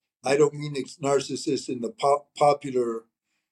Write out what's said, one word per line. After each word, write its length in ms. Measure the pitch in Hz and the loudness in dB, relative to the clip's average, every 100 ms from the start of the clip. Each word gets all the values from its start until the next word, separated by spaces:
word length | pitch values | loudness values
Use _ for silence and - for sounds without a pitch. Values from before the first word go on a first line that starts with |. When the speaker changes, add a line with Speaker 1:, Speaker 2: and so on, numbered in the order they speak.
| _ _ | _ _
Speaker 1:
I 120 | 127 143 | -2 2
Speaker 2:
Yeah. 20 | |
Speaker 1:
don't 160 | 147 | 2
mean 220 | 147 151 143 | 0 -8 -8
ex-, 220 | 131 - | -10 -6
narcissist 680 | 139 139 - 131 - 127 - | 0 0 0 -6 -4 -4 -6
in 120 | 123 | -8
the 80 | 117 | -8
pop-, 380 | - 143 143 - - | -2 2 2 -2 2
popular, 680 | 147 143 139 127 117 113 - _ _ _ _ | 4 4 -2 -2 -2 -4 -12 _ _ _ _